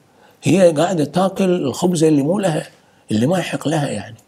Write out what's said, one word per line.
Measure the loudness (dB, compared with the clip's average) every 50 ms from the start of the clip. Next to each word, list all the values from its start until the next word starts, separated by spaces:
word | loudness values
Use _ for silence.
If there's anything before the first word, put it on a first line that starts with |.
| _ _ _ _ _ _ _ _ -2
هي | 2 4 4 4 4
قاعدة | 4 2 0 0 0 -2 -2
تاكل | -2 0 0 0 0 0 0 0
الخبزة | 0 0 0 -2 -4 -4 -2 -2 0 2 2 4
اللي | 4 4 4
مو | 2 0 0 0
لها، | 0 -2 -2 -4 -6 -10 -16 _ _ _ _ _ _ -4
اللي | -2 0 0
ما | 0 0 -2
يحق | -4 -4 -6 -6 -4
لها، | -2 -2 -2 -2 -4
يعني، | -6 -8 -10 -12 -16 -20 _